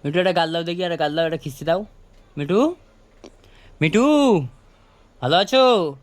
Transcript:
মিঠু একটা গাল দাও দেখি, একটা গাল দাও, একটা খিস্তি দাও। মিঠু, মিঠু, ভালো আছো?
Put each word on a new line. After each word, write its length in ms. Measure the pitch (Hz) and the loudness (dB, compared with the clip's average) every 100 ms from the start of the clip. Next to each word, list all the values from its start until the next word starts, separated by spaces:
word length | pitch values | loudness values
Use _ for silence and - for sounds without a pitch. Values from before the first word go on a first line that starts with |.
মিঠু 140 | 143 165 | -2 0
একটা 100 | 185 175 | 0 0
গাল 100 | 160 | -2
দাও 100 | 165 170 | -4 -6
দেখি, 140 | 175 180 | -6 -4
একটা 120 | 165 | -2
গাল 80 | 151 156 | -2 -2
দাও, 80 | 165 | -4
একটা 100 | 160 | -4
খিস্তি 200 | 147 135 147 | -10 -10 -4
দাও। 100 | 175 214 - - - _ - | -4 -4 -18 -20 -20 _ -10
মিঠু, 220 | 143 190 294 359 _ _ _ _ - _ - - - - | -2 0 0 -2 _ _ _ _ -20 _ -20 -20 -20 -4
মিঠু, 240 | 156 196 277 294 277 190 127 - _ _ _ _ _ _ | 0 2 4 4 4 2 -2 -12 _ _ _ _ _ _
ভালো 140 | 127 170 | 0 0
আছো? 220 | 196 262 254 226 160 139 | 2 2 4 2 -2 -8